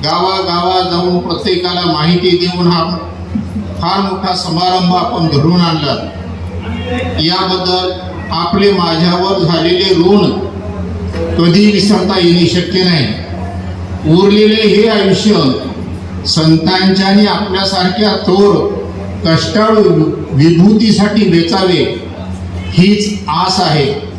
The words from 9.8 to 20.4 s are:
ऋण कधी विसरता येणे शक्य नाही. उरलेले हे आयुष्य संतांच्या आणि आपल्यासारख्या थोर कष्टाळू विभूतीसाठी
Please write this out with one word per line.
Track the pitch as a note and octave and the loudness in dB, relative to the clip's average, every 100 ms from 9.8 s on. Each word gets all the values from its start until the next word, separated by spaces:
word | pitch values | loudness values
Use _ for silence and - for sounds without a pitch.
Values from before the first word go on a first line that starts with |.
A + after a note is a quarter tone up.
| G3 F3 | 2 2
ऋण | F3 G3+ D#3 G2 - - - - - - - - - - | 4 4 2 -2 -6 -8 -8 -8 -6 -6 -6 -6 -4 0
कधी | E3+ F#3+ G#3 | 2 4 4
विसरता | G3+ G3+ F#3 F3+ F#3+ | 4 2 2 2 2
येणे | F3 F3 E3 | 2 4 2
शक्य | F3+ F3 F#3+ | 0 -2 0
नाही. | F#3 E3 A2 F#2+ - - - - - - - - D#3 E3+ | 0 0 -2 -4 -8 -10 -8 -8 -8 -10 -8 -6 2 4
उरलेले | G3+ G#3 G#3+ G#3+ G#3+ | 4 4 4 4 2
हे | G3 A3+ | 4 4
आयुष्य | G#3+ G3 F3 G#3+ F#3 C#3 B2 - - - - - - - | 2 2 2 2 2 2 -2 -6 -8 -8 -10 -10 -8 -4
संतांच्या | - D#3+ D#3+ D#3+ F#3 F#3+ F#3+ G3 | 0 4 4 2 2 2 2 4
आणि | G3 G#3 | 4 4
आपल्यासारख्या | F#3 G3 F#3+ G3 F#3+ F#3 G#3+ G#3+ - | 2 -2 -2 -2 0 -2 0 0 0
थोर | - F#3 G3+ - G2+ - - - - - E3 | 0 4 4 4 0 -4 -8 -8 -8 -4 -2
कष्टाळू | E3 - G#3+ A3 G#3+ F#3 D#3+ - - - | -2 0 0 2 4 4 4 0 -2 -4
विभूतीसाठी | C#3+ | 2